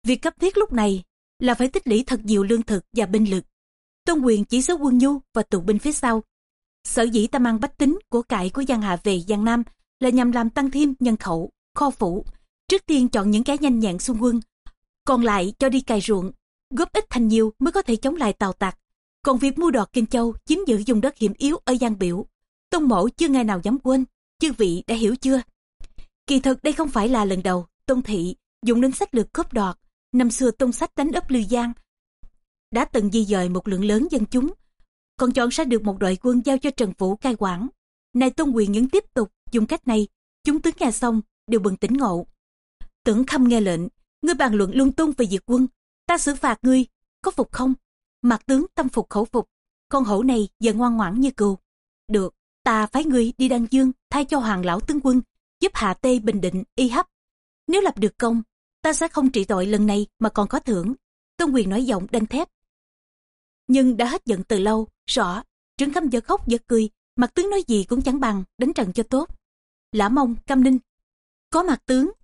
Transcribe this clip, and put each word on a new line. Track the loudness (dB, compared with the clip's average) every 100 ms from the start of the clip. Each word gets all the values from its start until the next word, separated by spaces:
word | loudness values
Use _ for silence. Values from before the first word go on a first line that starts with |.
| 0
Việc | 0
cấp | -2 -2
thiết | 0 0
lúc | 0
này | 0 0 -2 -8 _ _ _
là | -2
phải | 0 0
tích | -2 0
lũy | 0 0
thật | -6
nhiều | 0 0
lương | 2 0
thực | 0 -4 -2
và | -4
binh | 0 0 0
lực. | -2 -6 _ _ _ _ _
Tôn | -2 2
Quyền | 2 2
chỉ | 2 0
số | 0 0
quân | 2 4
nhu | 4 0 -4
và | -4
tù | -2 -2
binh | 0 0
phía | -2
sau. | -2 -2 -2 -4 _ _ _ _ _
Sở | -4 0
dĩ | 2 2 0
ta | 0
mang | 0 0
bách | -4 0
tính, | 0 0 _
của | -4
cải | -2 -4 -2
của | -4 -2
Giang | -2
Hạ | -2 -2
về | -2 -2 -2
Giang | 0
Nam | 0 0 -4 _ _ _
là | 2
nhằm | 2 2
làm | 0 -2
tăng | 0 -2
thêm | 2 0 2
nhân | 0 0
khẩu, | -2 -6 -6 _ _
kho | -2 -2
phủ. | 0 -2 -2 -8 -16 _ _ -2
Trước | -2
tiên | 2 2 2
chọn | 2 2
những | 2
kẻ | 0 0
nhanh | 2 2
nhẹn | 0 -2
xung | -4 0
quân, | 0 0 -6 _ -20 _ _ _
còn | 0 2
lại | 2 0 -2 0
cho | 0
đi | 0
cày | 0 -2
ruộng, | 0 -2 -2 -12 _ _ _
góp | -4 -2
ít | -2 -2
thành | 0 2
nhiều | 4 2 _
mới | -2
có | 0
thể | -2
chống | -2 -2
lại | -2 -2
Tào | -2 -4
tặc. | -2 -6 -6 _ _ _ _
Còn | -2 0
việc | 0 0
mua | 0
đoạt | 0 0
Kinh | -2
Châu, | 0 0 -2 -6
chiếm | -2 -2 2
giữ | 0 2
vùng | 0
đất | 0 0
hiểm | -2 0
yếu | -2 -2
ở | -2 0
Giang | 0 -2
Biểu, | -2 -4 -8 _ _ _ _
Tôn | 0
Mỗ | 2 4 2
chưa | 0 0
ngày | 2
nào | 0 -2
dám | -2 -2
quên, | 2 0 0 _ _ _
chư | -4
vị | 0 0 0 -4
đã |
hiểu | 0 0
chưa? | 0 0 0 -2 _ _ _ -18 -16 -20 _ -2
Kỳ | 0
thực | 2 0
đây | -2
không | -2 -2
phải | 0 0
là | 0
lần | 0 -2
đầu | -2 -4 -6 _
Tôn | -2 -2
Thị | 0 -4 -4 -8 _ _
dùng | 0 2
đến | 2
sách | 0 -2
lược | -2 -2
cướp | -4 -4
đoạt. | -2 -4 -6 _ _ _
Năm | 0 0
xưa | 2 0
Tôn | 2 -2
Sách | 0 -4
đánh | -2 -2
úp | -2 -2
Lư | -2
Giang, | 0 -2 -2 -8 _ _ _ _ -20 _ _ _ _
đã | -2
từng | 0 0 0
di | 0
dời | 0 0 0
một | -4 -4
lượng | -2
lớn | 0 2 0
dân | -2
chúng, | 0 0 -2 -6 _ _ _ _ _ -2
còn | 0
chọn | 2 0
ra | -2
được | 0 0
một | 0 -2
đội | -2 0
quân | 0 0
giao | 0 -2
cho | -2 -2
Trần | -4 -2
Vũ | -4
cai | -2 -4 -2
quản. | -4 -4 -8 _ _ _ _
Nay | 0 0
Tôn | 2 0
Quyền | 2 2
vẫn | 2 2
tiếp | 0 0
tục | -4 -4 _ -4
dùng | -2
cách | 0 -2 0
này, | 0 -2 _ _ _
chúng | -2 0
tướng | -2 0
nghe | -2
xong | 0 0 -2 -4 _ -2
đều | 0
bừng | 0 -2
tỉnh | -2
ngộ. | 0 0 -2 -8 _ _ _ _ _ -18 _
Tưởng | 0 0
Khâm | 0 2 4
nghe | 4
lệnh, | 0 -2 -6 _ _ _
ngươi | -2
bàn | 0 0
luận | 2 0
lung | 2 2
tung | 2 -2 0
về |
diệt | -2 -2
quân, | 0 0 0 _ _ _
ta | -2 0
xử | 0
phạt | -2 -2 0
ngươi, | 2 2 2 _ _ _
có | -6
phục | -4 -4
không? | -2 -2 -2 _ _ _ _
Mạc | 0 0
tướng | 2 0 0
tâm | -2 -2
phục | -4 -4
khẩu | -4
phục, | -2 -2 -4 _ _ _ _
con | -2
hổ | 0 2
này | 2 0 -2 _
giờ | 0
ngoan | 2 0 0
ngoãn | -2 0
như | 0
cừu. | 2 0 0 _ _ _ _ -2
Được, | -2 -2 _ _ _
ta | -2 0 0
phái | -2
ngươi | 0 2 0 0
đi | 0
Đan | 0 2
Dương | 2 2 0 _
thay | -4
cho | -2 -2
Hoàng | -2 -2
lão | -2 -4
tướng | -2 0
quân, | 2 2 0 _ _ _
giúp | -4
Hạ | -2 -4
Tê | -2 0 0
bình | 0 -2
định | -4 -4 -6
y | -2 0
hấp. | 0 -4 _ _ _ _ _ -2
Nếu | 0
lập | 0 0
được | -2 _
công, | -2 0 -4 _ _ _
ta | -4
sẽ | -2 -2
không | 0 2
trị | 0
tội | -2 -2
lần | 0 2
này | 2 0 -4 _
mà | -2
còn | 0 -2
có | -2
thưởng. | -2 -2 -2 -6 _ _ _ -4
Tôn | 0
Quyền | 2 0
nói | -2
giọng | -2 -4 -2
đanh | -4
thép. | -2 -4 -6 _ _ _ _ _ _ _ _ _ _ _ 0
Nhưng | 4 4 2
đã |
hết | -2 -4
giận | -4 -6
từ | -2 -2
lâu, | 0 -2 -4 _ -4
rõ, | -2 -2 -4 -12 _ _ -6
Trấn | -4
Khâm | -2 -2
giờ | -2
khóc | -2 -2 0
giờ | -4 0
cười, | 0 0 _ _
Mạc | -2 -2
tướng | 0 0
nói | -2 0
gì | -2
cũng | 0 -2
chẳng | -2 -2
bằng | -2 -4 -8 -4
đánh | -2
trận | -2 -2
cho | -4
tốt. | -2 -2 -4 -12 _ _ _ _ _
Lã | -2 2
Mông, | 2 0 -4 0
Cam | 4
Ninh, | 4 4 _ _ _ _ _ _ _
có | 0
Mạc | 0 -2
tướng. | 0 0 0 -2